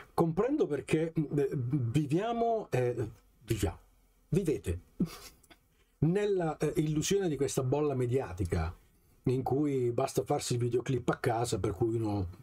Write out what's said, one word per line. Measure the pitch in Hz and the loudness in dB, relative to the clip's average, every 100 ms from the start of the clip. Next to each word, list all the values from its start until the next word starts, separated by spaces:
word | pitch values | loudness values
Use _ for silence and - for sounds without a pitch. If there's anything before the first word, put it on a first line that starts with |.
| - | -6
comprendo | - 170 165 240 294 170 | 0 2 2 0 2 0
perché, | 139 - 160 165 165 | 0 0 0 0 -2
mm, | 151 147 | 0 0
eh, | 139 | 0
viviamo, | 147 120 151 117 151 143 165 226 233 233 226 - | 0 0 0 2 0 2 0 0 0 0 0 0
eh, | 127 123 123 104 - _ _ - | 0 0 -2 -6 -10 _ _ -4
viviamo, | 117 90 - - _ _ _ _ | -2 -2 -4 -18 _ _ _ _
vivete | 165 170 113 - 87 - - | 0 0 -2 -2 -6 -8 -6
<laughs> | 170 - - - _ - _ _ _ _ | -6 -6 -20 -20 _ -20 _ _ _ _
nella, | 156 190 208 185 160 151 | 2 2 0 0 0 -2
eh, | 151 160 | -2 0
illusione | 156 156 160 196 185 | 0 0 0 0 0
di | 135 | 0
questa | 139 - | 0 0
bolla | 127 143 147 127 | 0 2 2 0
mediatica | 123 131 123 90 87 90 82 - _ _ _ _ | 0 0 -2 -4 -2 0 -2 -6 _ _ _ _
in | 131 127 | 0 0
cui | 123 135 151 135 120 | 0 0 2 2 0
basta | 120 135 - | 0 0 -2
farsi | - 147 - | 0 -2 0
il | 123 | 0
videoclip | 120 - 120 123 - | 2 0 0 0 0
a | 147 | 0
casa | 131 117 120 104 | 0 0 0 0
per | 104 | -2
cui | 98 117 113 | 0 0 2
uno | 107 101 90 - | 0 -2 -4 -8